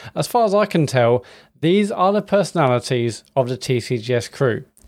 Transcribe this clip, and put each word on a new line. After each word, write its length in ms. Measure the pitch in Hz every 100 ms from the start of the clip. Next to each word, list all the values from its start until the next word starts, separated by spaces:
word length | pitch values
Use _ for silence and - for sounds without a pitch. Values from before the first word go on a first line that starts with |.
| -
As 120 | - 151
far 160 | 240
as 100 | 220
I 100 | 202 202
can 200 | 175 143
tell, 380 | 127 117 120 - - _ _
these 300 | 160 202 202
are 220 | - 185
the 100 | 208
personalities 1000 | 202 202 165 175 135 123 - 123 117 110 -
of 140 | 139 123
the 80 | 127
T 240 | - 123
C 180 | - 123
G 160 | 117
S 140 | 120 -
crew. 360 | - 135 107 - _